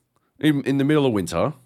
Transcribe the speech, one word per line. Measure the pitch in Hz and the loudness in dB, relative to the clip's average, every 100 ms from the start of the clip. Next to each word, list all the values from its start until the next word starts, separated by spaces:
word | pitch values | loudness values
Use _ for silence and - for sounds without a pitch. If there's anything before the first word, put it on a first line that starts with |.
| _ _ _ _ | _ _ _ _
in, | 156 143 | 0 0
in | 131 139 | 0 0
the | |
middle | 135 151 135 | 2 2 2
of | |
winter, | 104 85 82 113 151 | 0 -2 -2 -2 -4